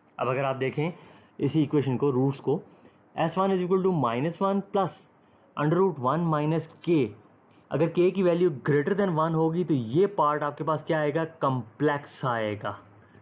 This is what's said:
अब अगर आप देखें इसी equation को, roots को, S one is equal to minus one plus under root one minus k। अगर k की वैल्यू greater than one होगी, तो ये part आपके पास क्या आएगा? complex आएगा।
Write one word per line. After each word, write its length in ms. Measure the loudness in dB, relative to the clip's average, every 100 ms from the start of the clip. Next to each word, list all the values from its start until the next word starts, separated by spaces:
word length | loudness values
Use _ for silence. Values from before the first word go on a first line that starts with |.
| _ -6
अब 100 | -2
अगर 160 | -2
आप 120 | -2 -2
देखें 360 | -2 -2 -4 -6 -14 -20 -20 -4
इसी 220 | 0 2
equation 340 | 2 0 0 0
को, 140 | 0
roots 300 | 2 0 0
को, 200 | -4 -4 -6 -20 -20 -20 _ -4
S 200 | -2 0
one 180 | 0 0
is 80 | 2
equal 160 | 2 2
to 80 | 0
minus 340 | 0 0 -2 -2
one 200 | 0 0 -2
plus 180 | -2 -2 -4 -20 _ _ _ _ -2
under 240 | 0 2
root 180 | 2 0 -2
one 220 | 0 0
minus 340 | 0 0 -2 -4 -8 0
k। 200 | 2 0 -4 -20 _ _ _ _
अगर 180 | -2 0
k 220 | 2 2
की 100 | 2
वैल्यू 280 | 2 4 2
greater 460 | 0 0 0 2 0
than 160 | 0 2
one 180 | 0
होगी, 300 | 2 2 0
तो 100 | 0
ये 320 | 0 0 2 2
part 360 | 2 0 0
आपके 220 | -2 -4
पास 200 | -4 -4 -2
क्या 140 | -2
आएगा? 240 | 0 -2
complex 1000 | -4 -2 -2 -2 -4 -2 0 0 -4 -8
आएगा। 540 | -4 -2 -2 -4 -6 -10 -14 -20 -20 -20